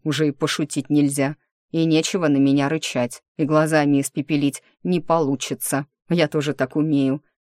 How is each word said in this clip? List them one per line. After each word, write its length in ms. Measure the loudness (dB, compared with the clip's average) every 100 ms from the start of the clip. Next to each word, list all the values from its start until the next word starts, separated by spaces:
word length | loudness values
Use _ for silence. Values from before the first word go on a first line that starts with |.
уже 240 | -4 0 -2
и 40 |
пошутить 580 | -2 -4 -2 -4 -4 0
нельзя. 480 | 2 2 0 -2 -4 _ _ _
И 140 | -2 2
нечего 420 | 2 0 -2 2
на 100 | 4
меня 300 | 4 2 0
рычать, 560 | -2 -4 -4 -4 -6 _ -4
и 80 | 0
глазами 560 | 2 2 2 2 2
испепелить 600 | 0 -6 -2 0 0 -4 _ _
не 160 | -2 -2
получится. 880 | 0 0 0 -2 -6 -8 -4 -6 -6 _ -2
Я 180 | 0 0
тоже 260 | 0 -4
так 220 | -4 -2 -2
умею», 480 | 0 2 0 -2 _ _